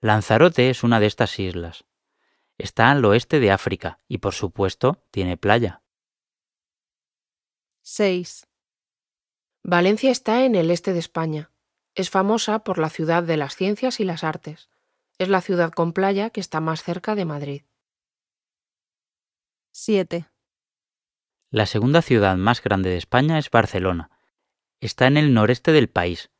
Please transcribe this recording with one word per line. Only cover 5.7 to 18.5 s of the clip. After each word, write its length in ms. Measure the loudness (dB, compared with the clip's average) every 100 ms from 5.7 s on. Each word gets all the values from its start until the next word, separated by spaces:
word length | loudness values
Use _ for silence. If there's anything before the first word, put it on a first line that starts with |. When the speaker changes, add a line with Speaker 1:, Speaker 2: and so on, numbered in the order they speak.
| -6 _ _ _ _ _ _ _ _ _ _ _ _ _ _ _ _ _ _ _ _
Speaker 2:
Seis. 680 | -16 -2 0 0 -6 -16 _ _ _ _ _ _ _ _ _ _ _ _
Speaker 3:
Valencia 480 | -2 2 2 2 0
está 340 | 0 0 2
en 120 | 2 2
el 140 | 2
este 220 | 0 -2
de 60 | -4
España. 540 | -4 -6 -6 -6 -10 _ _ _ _
Es 160 | -10 -2
famosa 540 | 0 0 0 0 -4
por 120 | -4 -4
la 140 | -4
ciudad 320 | -4 -2 0
de 160 | 0 -2
las 180 | -4 -4
ciencias 420 | -4 -2 -4 -4
y 60 |
las 200 | -4 -4
artes. 440 | -6 -6 -12 -18 _ _ _ _ _ _
Es 100 | 0
la 140 | 0
ciudad 280 | 0 0 0
con 200 | 0 -2
playa 380 | 0 0 0 -4
que 100 | -8
está 200 | -8 -6
más 220 | -4 -6
cerca 320 | -6 -8 -6
de 100 | -4 -4
Madrid. 360 | -6 -8 -12 _ _ _ _ _ _ _ _ _